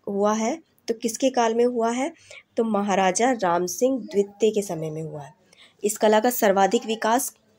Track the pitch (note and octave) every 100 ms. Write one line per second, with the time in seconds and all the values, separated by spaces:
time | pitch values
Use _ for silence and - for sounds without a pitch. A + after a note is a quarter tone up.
0 | - G3 G#3 A3 A3 D#4+ _ _ - A3+
1 | A3+ - C4 B3+ A3+ A#3 A#3+ B3 A3+ B3
2 | D4+ - - - _ - A3+ G3+ G3+ F#3+
3 | F#3+ F#3 B3 A#3 F3+ F3 F3+ - B3+ C4+
4 | G#3 G3 G3+ - A3 G#3+ G3+ D#3+ D#3+ D#3
5 | D#3 D3+ D3 - _ _ - _ G#3 -
6 | G#3+ G#3+ B3 B3 G#3+ G3 F#3+ A#3 G#3+ A3
7 | A3 B3 - - _